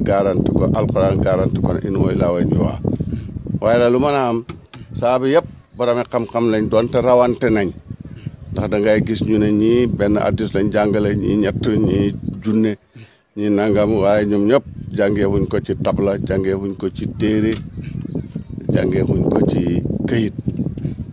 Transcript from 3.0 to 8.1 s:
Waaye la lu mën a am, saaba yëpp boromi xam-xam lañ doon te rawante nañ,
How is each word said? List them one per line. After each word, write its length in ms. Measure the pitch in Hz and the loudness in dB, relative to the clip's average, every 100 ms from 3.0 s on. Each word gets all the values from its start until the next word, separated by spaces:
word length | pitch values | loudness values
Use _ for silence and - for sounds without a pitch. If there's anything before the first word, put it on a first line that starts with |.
| - - - - - - | -4 -6 -8 -10 -8 -2
Waaye 180 | 107 120 | 2 4
la 100 | 120 | 4
lu 100 | 127 | 2
mën 160 | 143 139 | 2 2
a 60 | 123 | 0
am, 80 | 117 - - - - - | -2 -6 -14 -18 -20 -14
saaba 360 | - 120 127 135 | -4 0 2 2
yëpp 180 | 160 - - - - | 2 0 -6 -14 -4
boromi 260 | 120 120 | 0 0
xam-xam 420 | 120 123 113 117 117 | 0 -4 -2 0 2
lañ 160 | 110 107 | 2 2
doon 200 | 110 117 | 2 2
te 100 | 123 | 2
rawante 460 | 120 123 123 113 123 | 4 6 4 2 2
nañ, 200 | 107 92 - - - - | 2 0 -4 -14 -16 -16